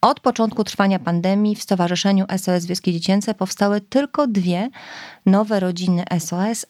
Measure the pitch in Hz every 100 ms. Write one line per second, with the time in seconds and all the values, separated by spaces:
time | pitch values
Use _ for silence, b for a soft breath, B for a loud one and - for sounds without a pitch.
0 | 226 294 - 240 226 - 208 - 196 190
1 | - 170 180 196 214 208 - 190 175 175
2 | 196 196 190 190 190 180 170 180 - 170
3 | 165 196 208 214 190 - - 208 202 262
4 | 277 - 285 202 180 175 226 B B B
5 | B B - 190 214 214 185 175 180 175
6 | 175 175 160 175 202 226 -